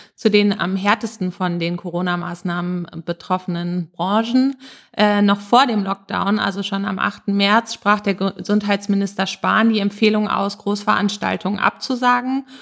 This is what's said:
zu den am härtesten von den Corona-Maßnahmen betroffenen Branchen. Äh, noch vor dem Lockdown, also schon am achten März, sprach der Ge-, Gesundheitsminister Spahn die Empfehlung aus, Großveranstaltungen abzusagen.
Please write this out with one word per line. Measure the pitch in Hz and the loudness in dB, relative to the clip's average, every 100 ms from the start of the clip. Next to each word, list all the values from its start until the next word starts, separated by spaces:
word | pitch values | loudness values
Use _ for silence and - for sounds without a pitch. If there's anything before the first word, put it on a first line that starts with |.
| - _ | -20 _
zu | 214 | 2
den | 208 202 - | 4 4 0
am | 180 190 | -2 -2
härtesten | 202 220 220 - 180 | 0 0 -2 -6 -6
von | - 185 175 | -2 -4 -2
den | 170 175 | -2 -4
Corona-Maßnahmen | 180 170 180 175 170 175 180 175 175 180 170 160 165 | -6 -4 -2 -4 -6 -8 -6 -4 -4 -6 -8 -10 -10
betroffenen | 170 - 185 - 170 175 180 160 | -10 -4 -4 -2 -4 -4 -4 -6
Branchen. | - 185 214 226 254 269 262 - - _ - | -6 0 0 2 2 0 -2 -16 -20 _ 0
Äh, | 208 208 | 2 4
noch | 202 202 | 2 2
vor | - 240 269 | 4 4 4
dem | 214 | 0
Lockdown, | 190 196 - 185 185 214 | -2 -6 -4 -2 0 0
also | 202 190 | -2 -4
schon | 196 196 202 | -4 -4 -4
am | 190 | -2
achten | 202 - - 202 | -4 -4 -4 0
März, | 202 220 220 | 4 2 2
sprach | - 202 208 | -4 0 0
der | 202 190 | 0 -2
Ge-, | 196 - | -2 -4
Gesundheitsminister | 180 208 208 202 202 196 196 - 190 | 0 0 2 -2 0 -2 -2 -4 -6
Spahn | - 185 196 226 | -2 2 4 4
die | 220 | 2
Empfehlung | 202 202 214 214 208 | -2 2 4 4 0
aus, | - 202 202 | 0 -2 -4
Großveranstaltungen | 202 202 214 208 202 202 - 185 190 208 | -4 -2 0 0 0 -2 -4 -2 -2 0
abzusagen. | - - - 247 247 247 254 269 262 - | -2 -2 -6 0 2 0 0 -4 -6 -20